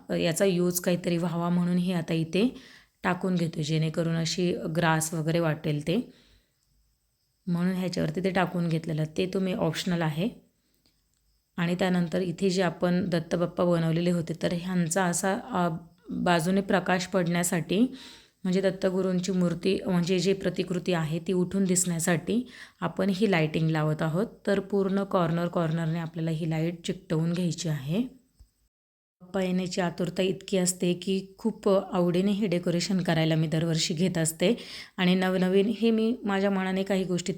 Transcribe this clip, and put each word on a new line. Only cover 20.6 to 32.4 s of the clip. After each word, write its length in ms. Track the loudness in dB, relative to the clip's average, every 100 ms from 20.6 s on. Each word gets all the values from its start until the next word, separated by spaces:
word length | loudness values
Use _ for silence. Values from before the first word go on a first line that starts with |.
| -2 -2 0
आहे 260 | -2 0 -4
ती 140 | -2
उठून 320 | 0 0 2
दिसण्यासाठी 840 | 2 2 0 0 0 0 0 -2 -4 -10 -20 -8
आपण 300 | -6 0 0
ही 200 | 2 2
लायटिंग 400 | 4 2 2 0
लावत 320 | 2 0 0
आहोत. 240 | 0 0 -2 -4 -2
तर 140 | 0
पूर्ण 440 | 0 0 2 0
कॉर्नर 440 | 0 2 2 0 0
कॉर्नरने 500 | 0 0 0 -2 -2
आपल्याला 320 | -4 -4 -4
ही 200 | -2 -2
लाईट 360 | -2 -2 -4 -6
चिकटवून 460 | -8 -4 -2 0
घ्यायची 360 | 0 -2 -2 -4
आहे. 300 | -4 -2 -2 -2 -8 _ -20 -20 _ _ _ _ _ _ _
बाप्पा 220 | -8 -2
येण्याची 380 | 0 0 -2 -2
आतुरता 420 | -2 -2 -4 0
इतकी 360 | -2 -2 -2 0
असते 360 | 0 0 0
की 320 | 0 -2 -2 -4 -6
खूप 300 | -6 -2 2
आवडीने 640 | 2 2 0 2 2 0
हे 140 | 0